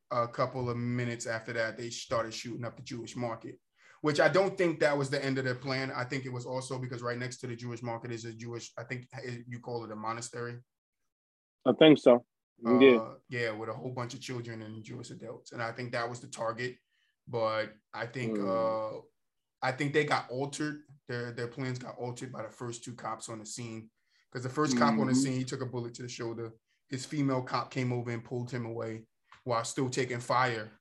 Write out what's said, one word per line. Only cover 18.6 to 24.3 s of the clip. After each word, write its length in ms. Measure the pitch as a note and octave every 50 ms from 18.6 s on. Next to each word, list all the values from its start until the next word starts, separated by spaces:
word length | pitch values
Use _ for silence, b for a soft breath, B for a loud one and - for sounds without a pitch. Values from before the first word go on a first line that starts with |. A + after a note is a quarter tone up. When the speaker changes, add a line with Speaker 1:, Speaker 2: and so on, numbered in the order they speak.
| A2+ A2 A2 A2 A2 A2 - -
Speaker 1:
uh, 40 | - - _ _ _ _ _ _ _ _ _ _
I 100 | C3 C3
think 220 | B2+ B2+ D3 C#3 C#3+
they 120 | D3+ D3
got 240 | D3 C#3 A#2 - -
altered. 520 | A#2+ C3 C#3+ C#3 C#3+ - D3+ D3+ D3 D3+ - - C#3 - _ -
Their, 240 | B2 A#2+ A#2+ A#2+
their 160 | A#2 B2+ A#2+ A#2+
plans 300 | - C#3+ C3+ B2+ B2+ B2
got 180 | B2+ - - -
altered 340 | B2 B2 B2 - C3 B2+
by 120 | - G#2+ A2
the 60 | G#2+
first 340 | - - B2+ A#2+ A#2 - -
two 100 | B2+ A2
cops 360 | - - A2 A2+ A2+ - -
on 100 | A2+ A2
the 60 | G#2
scene. 440 | - - B2 A#2+ A2+ A2 A2 A2 - _ _ _ _ _ _ _ _